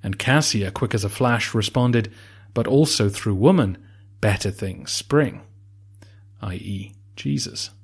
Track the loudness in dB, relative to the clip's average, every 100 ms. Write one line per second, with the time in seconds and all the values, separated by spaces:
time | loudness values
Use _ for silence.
0 | -6 -4 2 4 4 0 -2 -2 -2 -2
1 | -2 0 2 2 0 -2 0 0 2 2
2 | 0 -10 -20 -20 -6 -4 2 4 4 2
3 | 0 0 -4 4 4 4 2 -4 -16 -20
4 | -20 -2 0 0 -2 -6 -8 -8 -8 -10
5 | 0 2 2 -4 -20 -20 -20 -20 -20 -20
6 | -20 -20 -20 -12 -10 -8 -8 -10 -10 -18
7 | -20 -10 -4 -4 -4 -10 -12 -14